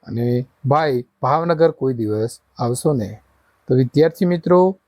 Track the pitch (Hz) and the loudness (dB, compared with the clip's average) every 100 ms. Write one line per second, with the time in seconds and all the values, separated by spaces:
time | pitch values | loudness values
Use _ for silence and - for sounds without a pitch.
0 | - 113 120 123 127 _ 135 143 156 127 | -10 -6 -2 -2 -4 _ -2 0 0 -2
1 | 123 _ 131 151 170 160 165 156 135 123 | -6 _ -2 -2 0 2 2 2 -4 -4
2 | 107 107 113 - _ _ 123 123 160 143 | -4 -2 -4 -8 _ _ -4 -2 -2 -2
3 | 98 104 _ _ _ _ _ 127 127 - | -4 -10 _ _ _ _ _ 0 2 2
4 | 160 160 180 175 175 180 185 190 | 0 2 -2 -2 2 4 4 0